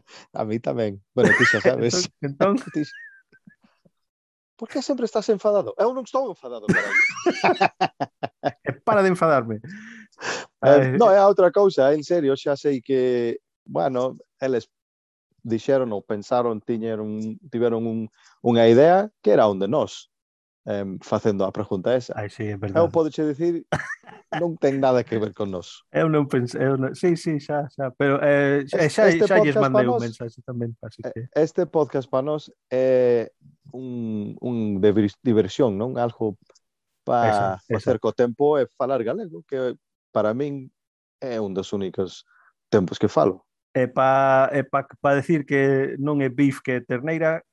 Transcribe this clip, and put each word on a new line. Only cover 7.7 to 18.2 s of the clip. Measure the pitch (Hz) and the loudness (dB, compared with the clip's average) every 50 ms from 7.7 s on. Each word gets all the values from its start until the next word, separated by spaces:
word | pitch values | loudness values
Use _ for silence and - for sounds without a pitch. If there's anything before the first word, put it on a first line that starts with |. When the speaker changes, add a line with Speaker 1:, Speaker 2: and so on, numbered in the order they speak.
| - - 185 - - - 131 - _ _ - - _ _ - 143 - _ - | 0 -2 -4 -4 -4 -6 -10 -10 _ _ -12 -12 _ _ -6 -6 -6 _ -6
Speaker 2:
E | 147 | -8
para | 131 - _ - 214 208 | -8 -4 _ 0 2 4
de | 190 190 | 4 2
enfadarme. | 180 175 175 165 147 131 113 113 110 107 - 147 196 208 214 226 - - - _ _ - - - - - - - _ _ - | 2 2 2 2 4 2 0 -2 -6 -8 -10 -14 -18 -18 -20 -20 -20 -20 -20 _ _ -12 -10 -8 -8 -8 -10 -14 _ _ 4
Speaker 1:
Eh, | |
Speaker 2:
Ai. | 139 143 147 131 131 127 | 6 6 6 6 4 4
Speaker 1:
no, | 190 240 208 | 4 6 6
é | 190 202 | 6 6
outra | 196 202 202 202 185 175 | 6 6 6 6 4 4
cousa, | - 202 202 196 - - 131 139 | 4 4 4 4 4 4 4 4
en | 151 156 | 2 2
serio, | 143 - 175 175 147 135 135 - | 0 0 0 2 2 2 0 0
xa | - 151 143 | -2 -4 -4
sei | 139 - 147 139 127 | -2 -2 -2 -2 -2
que, | - - 135 131 127 127 123 120 120 117 113 - _ _ _ _ _ - | -2 -2 0 0 0 0 0 0 -2 -2 -4 -6 _ _ _ _ _ -8
bueno, | 131 165 165 143 127 123 127 131 127 - - _ _ _ | -4 -2 -2 -2 -2 -2 -4 -4 -6 -10 -18 _ _ _
eles | 135 131 127 117 - _ _ _ _ _ _ _ _ _ _ _ _ _ _ _ - | -4 -2 -2 -2 -4 _ _ _ _ _ _ _ _ _ _ _ _ _ _ _ -6
dixeron | 117 110 110 - - 135 135 131 117 | -4 -4 -2 0 0 0 0 0 -2
ou | 104 98 | -6 -6
pensaron, | - - 110 101 101 - 131 123 120 120 113 104 - | -6 -6 -8 -8 -6 -2 -2 -2 0 -2 -4 -6 -6
tiñeron, | - 120 110 110 113 113 107 107 107 107 107 110 110 110 - - 143 | -6 -6 -4 -4 -6 -6 -6 -6 -8 -8 -8 -8 -10 -10 -12 -12 -8
tiveron | - 117 120 117 117 113 113 | -4 -2 0 0 0 -2 -4
un, | 113 113 113 110 110 _ _ | -4 -6 -6 -8 -10 _ _